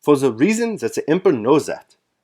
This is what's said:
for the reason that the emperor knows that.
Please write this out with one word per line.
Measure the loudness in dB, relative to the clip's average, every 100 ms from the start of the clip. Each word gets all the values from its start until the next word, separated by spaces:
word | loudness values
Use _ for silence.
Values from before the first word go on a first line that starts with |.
for | 2 2
the | 2
reason | 2 0 0 -2 -4
that | -6
the | -6 -2
emperor | -2 0
knows | -2 2 2 0
that. | -12 _ _ _ _